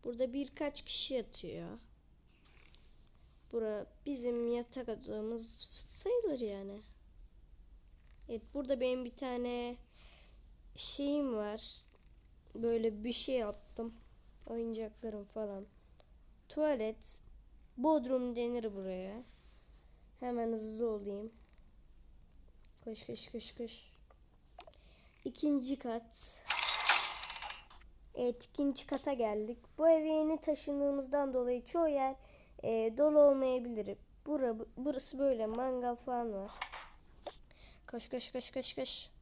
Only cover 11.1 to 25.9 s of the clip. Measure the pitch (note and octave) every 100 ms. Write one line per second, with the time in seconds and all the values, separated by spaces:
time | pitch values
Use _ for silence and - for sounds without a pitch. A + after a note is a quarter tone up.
11.1 | D4 C#4 A3 G#3 G#3+ - - - - -
12.1 | - - - - A3 A3+ A#3 A3+ G#3 A3+
13.1 | A3+ - C4 G#3 - - - A#3 A3+ -
14.1 | - - - - A#3 A#3 A3 A3 G#3+ A3+
15.1 | G#3+ G3+ A3 G#3 G3 G#3 - - - -
16.1 | - - - - - D4+ C4+ A3 A3 -
17.1 | - - - - - - - C#4+ D4+ B3
18.1 | C4 B3 A#3 A#3+ A#3+ A3 G3 F#3+ F#3 F#3+
19.1 | G#3+ B3+ - - - - - - - -
20.1 | - B3 A#3+ A#3 A3 A3 A3 A#3 G#3+ G3+
21.1 | G3+ A3 - - - - - - - -
22.1 | - - - - - - - - A3 -
23.1 | A3+ - A#3 - - A#3 - - - -
24.1 | - - - - - - - - - -
25.1 | - C4+ A#3+ D4+ C#4+ B3+ C4+ A#3+